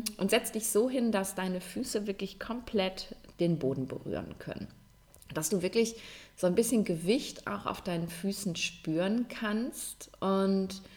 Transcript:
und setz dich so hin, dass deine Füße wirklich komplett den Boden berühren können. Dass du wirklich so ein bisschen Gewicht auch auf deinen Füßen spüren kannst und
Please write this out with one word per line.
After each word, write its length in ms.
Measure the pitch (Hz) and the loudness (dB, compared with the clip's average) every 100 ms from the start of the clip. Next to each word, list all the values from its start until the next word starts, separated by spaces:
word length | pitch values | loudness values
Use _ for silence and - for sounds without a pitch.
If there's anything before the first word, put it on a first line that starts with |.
| 220 - | 2 -2
und 120 | 196 | 2
setz 220 | 226 - | 2 2
dich 160 | 220 - | -2 2
so 220 | 208 254 | 4 4
hin, 220 | 262 233 | 4 4
dass 240 | 202 190 - | 2 0 -2
deine 260 | 185 185 | -2 -2
Füße 460 | - 208 254 214 202 | -4 -6 -2 -2 -2
wirklich 320 | 196 190 - | -4 -6 -6
komplett 760 | - 240 - 208 185 185 - - - - | -6 -6 0 0 0 -2 -10 -14 -18 0
den 180 | 170 156 | 2 4
Boden 300 | 131 135 131 | 2 0 -2
berühren 480 | 131 - 78 - - | -6 -4 -4 -6 -10
können. 280 | - - - - - - - - - | -10 -8 -10 -14 -20 -20 -20 -20 -8
Dass 160 | 151 156 | -4 0
du 120 | 196 | 2
wirklich 340 | 185 226 226 - - - - - | 2 2 2 -2 -14 -16 -18 0
so 120 | 180 | 4
ein 80 | 180 | 4
bisschen 280 | 233 226 | 4 4
Gewicht 640 | 202 165 170 262 - - - | 4 2 2 2 0 -8 -6
auch 180 | 202 - | -4 -2
auf 160 | 190 | -2
deinen 260 | - 170 170 | -2 -2 -2
Füßen 480 | 170 196 196 185 165 | -2 -4 -2 -4 -2
spüren 720 | - - 165 160 190 233 240 | -4 -4 -2 2 2 2 -2
kannst 800 | - 220 214 269 - - - - - | -2 -2 0 -2 -4 -10 -10 -16 -4
und 640 | 190 196 196 196 190 - - | 2 4 4 4 0 -6 -12